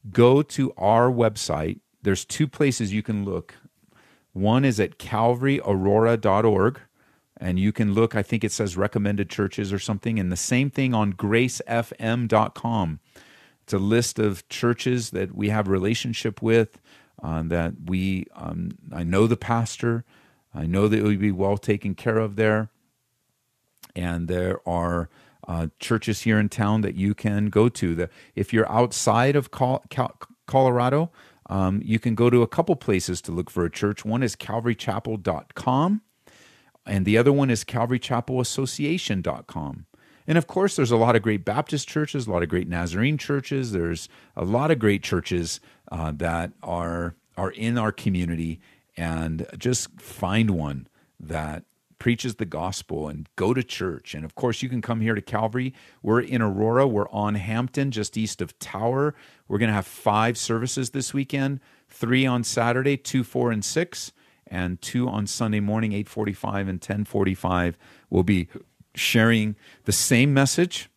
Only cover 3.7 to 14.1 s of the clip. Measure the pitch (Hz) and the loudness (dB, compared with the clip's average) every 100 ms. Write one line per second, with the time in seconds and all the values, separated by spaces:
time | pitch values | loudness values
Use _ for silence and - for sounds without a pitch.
3.7 | _ _ _ _ _ _ 92 101 123 139 | _ _ _ _ _ _ 0 4 4 4
4.7 | 107 92 - - 107 117 123 135 139 - | 2 0 -2 -6 2 2 2 0 0 0
5.7 | 98 95 104 113 117 104 98 113 98 104 | 0 4 4 4 4 4 4 4 4 2
6.7 | 139 - _ _ _ _ - 90 90 98 | 0 -20 _ _ _ _ -8 -2 2 0
7.7 | - 104 101 113 113 98 113 110 - 104 | 2 2 4 2 0 -2 -2 -2 -2 -2
8.7 | 90 104 110 101 101 95 - 101 - 101 | 0 0 0 -2 -2 -4 -2 -2 -2 -4
9.7 | 98 - - 117 110 90 90 - 123 139 | -4 -4 -4 -2 -2 -2 -2 0 0 0
10.7 | 139 131 117 101 92 104 113 127 - - | 0 0 2 0 -2 0 2 2 -4 -4
11.7 | 117 113 - 113 120 117 110 107 - 117 | -4 -4 -6 -2 -2 2 2 2 -2 -4
12.7 | 113 107 76 _ - - - _ _ - | -2 -2 -4 _ -20 -20 -20 _ _ -4
13.7 | 101 101 113 120 | -2 2 2 2